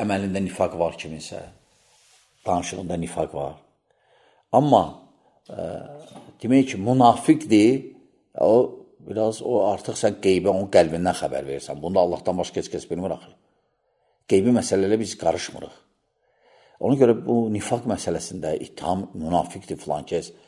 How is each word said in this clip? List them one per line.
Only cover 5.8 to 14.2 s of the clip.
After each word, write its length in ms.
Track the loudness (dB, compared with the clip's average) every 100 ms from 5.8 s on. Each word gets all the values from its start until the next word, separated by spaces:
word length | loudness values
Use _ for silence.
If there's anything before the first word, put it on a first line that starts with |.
| -14 -18 -20 -20 -20 _
demək 300 | 2 4 2
ki, 80 | -2
münafiqdir, 880 | 0 6 6 6 4 2 6 6 6 4 -2 -18 _ _ _ 0
o, 400 | 4 4 4 -2 -20 _
biraz 400 | -10 -2 -2 -2
o 200 | -2 0
artıq 320 | 0 -2 -6 -2
sən 220 | -2 0
qeybə 300 | 2 4 2
onun 160 | 0 2
qəlbindən 440 | 4 4 2 -2 -2
xəbər 300 | -4 -6 -6
verirsən. 320 | -10 -10 -10
Bunda 220 | -2 2
Allahdan 320 | 2 0 -4 -4
başqa 240 | -4 -6
heç 80 | -8
kəs 120 | -10 -8
bilmir 240 | -8 -6 -8
axı. 160 | -14 _ _ _ _ _ _ _ _ _